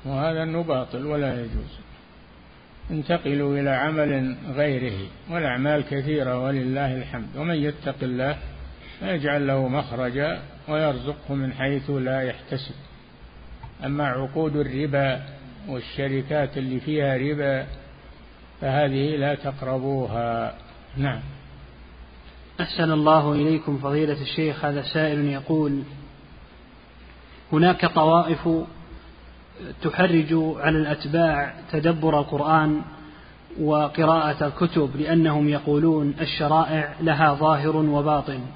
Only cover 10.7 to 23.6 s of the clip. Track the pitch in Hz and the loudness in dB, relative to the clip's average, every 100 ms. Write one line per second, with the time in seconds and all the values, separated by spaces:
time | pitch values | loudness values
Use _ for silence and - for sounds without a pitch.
10.7 | 151 156 127 131 147 - 139 131 135 135 | 0 0 0 -6 -8 -6 -4 -4 -2 -2
11.7 | 143 139 139 127 135 127 - - 135 - | -2 -2 -2 0 -2 -2 -6 -8 -8 -8
12.7 | - - - - - - - - - - | -14 -18 -20 -20 -20 -20 -20 -18 -18 -18
13.7 | - 135 143 143 127 135 156 160 147 139 | -10 -4 -2 0 -2 -2 -2 0 0 -2
14.7 | 127 147 139 139 127 - - - - - | -2 0 2 2 0 -6 -16 -18 -16 -8
15.7 | 127 - - 139 135 139 151 135 143 135 | -8 -8 -4 -2 -2 0 0 0 -2 -2
16.7 | 127 143 151 139 131 139 147 139 135 - | -4 -2 0 2 0 0 0 0 -2 -4
17.7 | - - - - - - - - - 139 | -12 -16 -20 -20 -20 -20 -20 -20 -6 0
18.7 | 135 143 135 143 151 139 143 139 135 131 | 2 2 2 0 0 0 -2 -4 -6 -4
19.7 | 131 135 139 117 113 117 117 113 110 - | -2 -2 -2 -2 -2 -2 -2 -4 -8 -18
20.7 | - - 131 139 110 - - - - - | -20 -12 -4 -2 -4 -8 -14 -18 -20 -20
21.7 | - - - - - - - - - 170 | -20 -20 -20 -20 -20 -20 -20 -18 -6 -4
22.7 | - 160 156 151 156 147 147 151 160 | 0 2 6 8 6 6 2 2 2